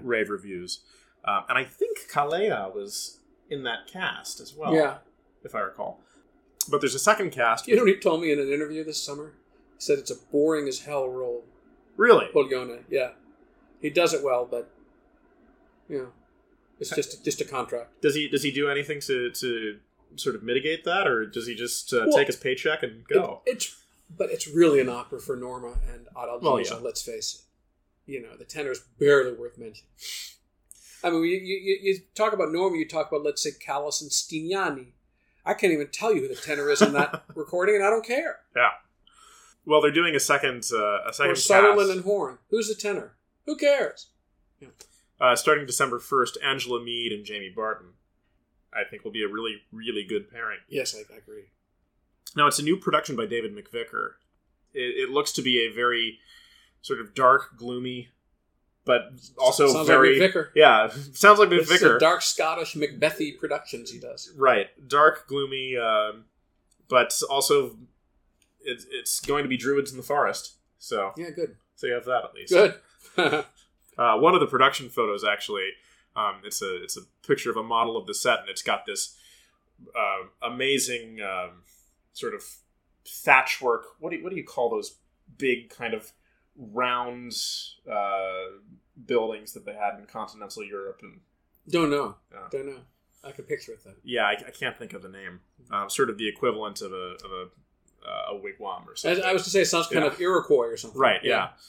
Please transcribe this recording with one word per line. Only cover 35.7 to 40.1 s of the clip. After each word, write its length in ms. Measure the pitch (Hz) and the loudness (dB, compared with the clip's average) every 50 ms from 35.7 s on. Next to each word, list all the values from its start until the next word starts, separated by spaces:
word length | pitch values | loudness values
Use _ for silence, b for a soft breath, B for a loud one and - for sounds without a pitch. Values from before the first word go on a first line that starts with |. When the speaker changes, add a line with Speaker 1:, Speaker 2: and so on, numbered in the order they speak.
| 165 | 2
Speaker 2:
even 160 | 147 143 143 | 0 -2 -6
tell 240 | - - 196 233 214 | -6 -2 0 0 2
you 80 | 160 131 | 0 0
who 60 | 131 | -4
the 60 | 131 | -8
tenor 360 | - - 156 151 143 143 147 | -10 -8 -6 -4 -2 0 2
is 120 | 143 139 214 | 4 6 6
in 100 | - 143 | 6 6
that 300 | 143 147 151 - 156 - - | 4 0 0 -2 -8 -12 -12
Speaker 1:
<laughs> 60 | - | -12
Speaker 2:
recording, 420 | 165 147 - - 175 180 202 214 | -12 -8 -4 -2 0 2 4 4
and 80 | 202 196 | 4 4
I 60 | 202 | 2
don't 140 | 220 226 214 | 2 2 0
care. 340 | 226 240 277 330 311 - - _ _ - | -2 -2 -2 -2 -4 -8 -12 _ _ 0
Speaker 1:
Yeah. 140 | 120 123 107 - - - _ _ _ b b b b b b b b b b b _ _ | 2 2 2 2 -2 -10 _ _ _ b b b b b b b b b b b _ _
Well, 160 | - 151 151 | 4 4 6
they're 100 | 147 147 143 | 6 6 4
doing 220 | 160 170 170 | 2 2 2